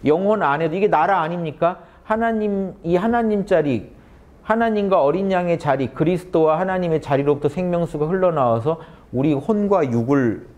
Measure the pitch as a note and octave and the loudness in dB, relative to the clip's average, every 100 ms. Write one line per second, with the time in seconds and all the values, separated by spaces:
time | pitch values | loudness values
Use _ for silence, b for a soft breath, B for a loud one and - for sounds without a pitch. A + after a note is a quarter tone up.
0 | C3 D#3 G3 G#3+ D#3 C#3+ D#3+ E3+ G3 D#3+ | 2 2 2 0 0 0 -2 0 2 2
1 | E3+ F#3+ D#3+ F3 E3 - E3+ F#3 B B | 2 2 0 -4 -6 -2 -2 -2 B B
2 | - A3 A3+ A3 G#3+ G3 F#3+ - E3 F3 | -6 -2 0 0 -2 -2 -4 -6 -2 0
3 | A3 A#3+ A3+ G#3 F#3+ F3 D3 A#2 - B | 2 0 0 -2 2 2 2 -2 -4 B
4 | B B B - - A3+ A3+ G#3+ G3+ F#3 | B B B -20 -4 0 0 0 2 2
5 | C#3 E3+ G3 F#3 F3 E3+ D#3 C3+ B2+ - | 2 2 0 0 0 -2 0 0 -2 -2
6 | D#3 F3+ F3+ E3+ D#3 D#3 F#3 F#3 F3 D#3 | 0 0 -2 2 2 2 -2 -2 -2 -2
7 | D3+ C#3 C#3+ C#3 C#3+ C#3+ F3+ F3 E3+ D3+ | 0 0 0 0 -2 -2 -2 -2 -4 -4
8 | D3+ F#3+ F#3 D#3 B2 A#2 B2+ E3 B B | -4 0 0 2 2 0 -2 -4 B B
9 | B A#2+ D3 C#3 C3+ G#3 G3+ G3 D3 A#2 | B -2 0 0 0 -2 2 0 2 -2
10 | A#2 C#3+ B2 F#2+ - | 2 2 2 -2 -10